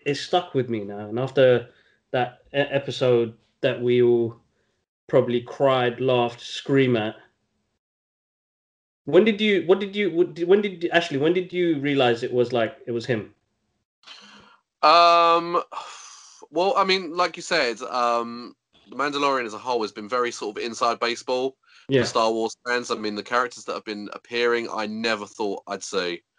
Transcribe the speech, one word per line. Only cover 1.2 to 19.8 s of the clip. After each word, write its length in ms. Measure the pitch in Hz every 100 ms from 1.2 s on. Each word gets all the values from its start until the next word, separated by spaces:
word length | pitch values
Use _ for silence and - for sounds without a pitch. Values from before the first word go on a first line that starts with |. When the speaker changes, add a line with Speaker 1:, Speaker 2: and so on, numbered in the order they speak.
| 131 139 127 120 117 _ _ _ _
Speaker 1:
that 300 | 127 123 - _
e-, 40 | 139
episode 760 | 143 139 139 123 127 120 117 113 _ _
that 180 | 135 120
we 180 | 123 123
all 340 | 120 120 117 - _ _ _ _ _ _ -
probably 340 | 135 120 120
cried, 580 | 120 - 139 131 123 110
laughed, 400 | 117 123 120 -
screamed 560 | - - - 135 127 117
at, 200 | 107 - _ _ _ _ _ _ _ _ _ _ _ _ _ _ _ _ _ _ -
when 180 | 175
did 160 | 214 202
you, 240 | 214 190 160
what 140 | 202
did 160 | 202 202
you, 140 | 196
what 240 | 165 165
did, 120 | 156 170
when 140 | 202
did, 260 | 208 170 170
Ashley, 260 | 170 165 139
when 140 | 156
did 200 | 185 175
you 280 | 180 175 147
realize 420 | 143 139 123 117
it 100 | 123
was, 200 | 123 117
like, 240 | 123 110 - -
it 60 |
was 140 | 117 123
him? 280 | 110 92 _ _ _ _ _ _ _ - - - - - _ _ _
Speaker 2:
Um, 800 | 151 170 170 170 170 170 170 175 - - - - - - - - -
well, 240 | 151 190 196
I 80 |
mean, 320 | 190 190 165 175
like 200 | 180 170
you 60 |
said, 380 | - 170 123 113
um, 720 | 127 123 120 120 117 120 117 - _ _ -
The 80 | 123
Mandalorian 500 | 143 143 143 131 113
as 80 |
a 40 | 107
whole 240 | 120 120